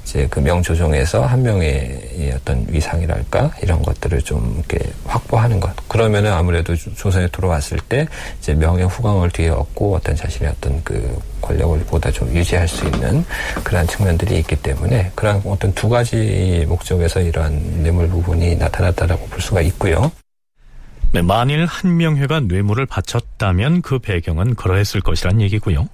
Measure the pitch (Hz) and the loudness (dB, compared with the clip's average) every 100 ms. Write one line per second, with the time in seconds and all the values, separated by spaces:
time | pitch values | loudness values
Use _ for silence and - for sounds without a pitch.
0 | - 78 67 - 71 87 87 82 82 73 | -4 -2 0 2 2 2 2 2 2 2
1 | 69 107 131 123 123 101 80 69 64 65 | 2 2 2 2 2 2 2 0 -2 -6
2 | - - 71 65 - 65 52 - 73 82 | -10 -4 -2 -4 -2 -2 0 -2 0 -2
3 | 85 80 - 82 147 - - 82 - - | -2 -2 -2 0 0 0 0 0 0 -2
4 | - 76 - 62 57 - - - - - | 0 0 0 -2 -2 -2 -2 -2 -4 -6
5 | - 127 - 123 117 107 90 - - - | -4 -4 0 2 2 2 -2 -6 -4 0
6 | 113 101 107 90 87 85 82 85 - - | 2 4 2 2 2 0 0 -2 -4 -6
7 | 101 90 87 - 92 82 76 82 - 123 | 0 0 0 -2 -2 0 -2 -6 -2 -2
8 | 156 - - - - 76 78 87 90 - | -2 -6 -12 -10 -2 2 2 2 0 0
9 | 110 101 87 - 82 - - - 104 92 | 0 2 0 0 0 0 -2 -2 0 0
10 | - - - - 73 - - 69 - - | 0 -2 -2 -4 -4 -2 -2 -2 -2 -4
11 | 62 60 - - - 76 80 78 - 82 | -2 -4 -6 -8 -2 0 2 0 0 0
12 | - - 60 85 87 87 85 - - - | 0 -2 0 0 2 2 0 0 -2 0
13 | - 143 170 - - - - 90 82 - | 0 0 -2 -4 -6 -6 -2 0 0 0
14 | 98 82 - 85 80 73 - - 98 123 | 0 2 2 0 0 -2 -2 -2 0 2
15 | 92 - 107 101 98 98 104 - 104 120 | 0 0 0 0 0 0 0 0 2 2
16 | 120 113 110 95 92 87 80 82 - 90 | 2 0 0 2 2 2 2 0 0 0
17 | 85 92 87 80 78 76 - 85 80 87 | 2 2 0 0 0 0 -2 0 2 2
18 | 82 87 87 80 87 85 85 - 92 90 | 2 0 0 2 2 2 0 0 0 2
19 | 90 90 - - - 98 85 - 95 82 | 0 0 -4 -8 -2 0 0 0 0 2
20 | 135 - _ _ _ _ - - - - | 0 -2 _ _ _ _ -20 -20 -20 0
21 | - - 87 104 123 147 170 - 185 170 | 4 4 4 4 2 2 0 0 0 2
22 | 165 151 139 160 120 92 101 107 135 - | 2 2 2 0 0 0 0 0 -2 -4
23 | 90 120 - - 104 90 120 175 - 131 | -2 -4 -4 -4 0 2 2 0 0 -4
24 | 110 90 82 80 104 120 92 92 101 - | -2 -4 -2 -2 0 0 0 2 2 0
25 | - 82 87 104 101 107 - 76 - | 0 2 2 2 4 0 0 0 0